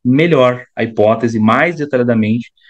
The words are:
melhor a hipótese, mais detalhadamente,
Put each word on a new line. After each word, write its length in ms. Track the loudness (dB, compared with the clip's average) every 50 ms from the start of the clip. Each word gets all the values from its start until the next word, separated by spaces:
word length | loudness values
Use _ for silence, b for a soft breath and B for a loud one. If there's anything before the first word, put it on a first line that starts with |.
| -2
melhor 600 | 0 2 2 2 2 2 2 2 2 0 -4 -10 _ -8
a 80 | -6 -6
hipótese, 560 | -6 -2 0 2 2 2 0 -2 -4 -2 0
mais 360 | 2 2 2 2 0 -2 -4
detalhadamente, 760 | -6 -8 -4 -2 -2 0 0 0 0 0 0 -2 -4 -6 -10 b b b